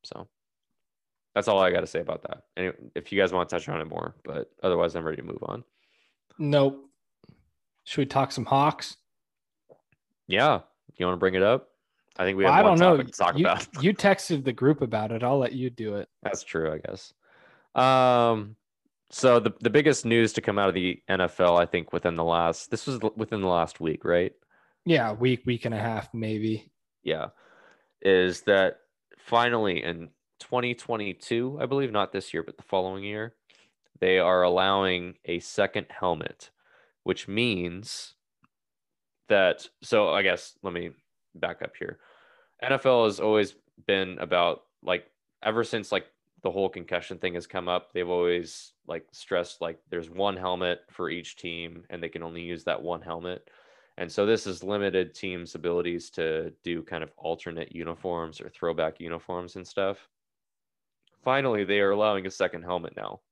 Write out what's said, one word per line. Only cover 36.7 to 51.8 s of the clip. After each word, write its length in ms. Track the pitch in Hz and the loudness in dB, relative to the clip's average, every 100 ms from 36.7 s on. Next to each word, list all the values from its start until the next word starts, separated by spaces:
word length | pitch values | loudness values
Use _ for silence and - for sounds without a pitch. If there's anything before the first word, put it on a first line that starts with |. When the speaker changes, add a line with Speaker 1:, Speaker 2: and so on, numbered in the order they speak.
| _ _ _ | _ _ _
Speaker 1:
which 240 | - 92 - | -6 -4 -4
means 880 | 104 120 95 87 87 113 - - _ _ _ _ _ _ _ _ _ _ _ _ | -2 0 -2 -4 -8 -12 -14 -14 _ _ _ _ _ _ _ _ _ _ _ _
that, 400 | 104 90 80 - _ | 4 4 2 -8 _
so 280 | - 113 98 | 0 2 4
I 120 | 82 | 2
guess, 320 | 95 90 - _ | 2 0 -6 _
let 100 | 98 | -8
me 160 | 87 85 - _ _ _ | -8 -8 -14 _ _ _
back 280 | 85 87 85 | -8 -6 -6
up 100 | - - | -12 -10
here. 200 | - - _ _ _ _ _ _ | -12 -12 _ _ _ _ _ _
N 100 | 123 | -4
F 120 | 135 131 | 0 4
L 180 | 123 | 4
has 160 | 110 98 | 4 2
always 340 | 107 107 101 - _ _ - | 2 2 0 -6 _ _ -2
been 320 | 98 92 92 | 0 -2 -8
about, 440 | 82 87 85 76 _ _ | -2 2 2 0 _ _
like, 240 | - 87 - _ _ _ | -4 -4 -4 _ _ _
ever 220 | 107 113 | -4 -2
since, 280 | 117 117 98 | -2 -6 -2
like, 140 | 98 - _ _ _ | -4 -4 _ _ _
the 80 | 95 | -6
whole 180 | 90 95 | -2 -4
concussion 480 | 92 85 87 - 90 | -4 -6 -6 -6 -8
thing 160 | 92 | -6
has 120 | 87 85 | -6 -8
come 220 | 95 87 | -8 -2
up, 240 | 90 - | -4 -4
they've 140 | 90 87 | -6 -2
always, 640 | 90 87 87 82 - - _ - | 0 0 0 -4 -16 -20 _ -12
like, 200 | 85 _ | -12 _
stressed, 500 | - - 90 87 - | -20 -4 -4 -4 -8
like, 160 | 85 82 _ | -10 -10 _
there's 220 | 87 82 | -10 -10
one 260 | 87 101 92 | -4 -4 -2
helmet 440 | 92 90 90 87 _ | -4 -2 -2 -4 _
for 180 | - 85 | -10 -8
each 280 | 85 82 - | -8 -12 -14
team 480 | 87 85 85 85 | -12 -10 -12 -16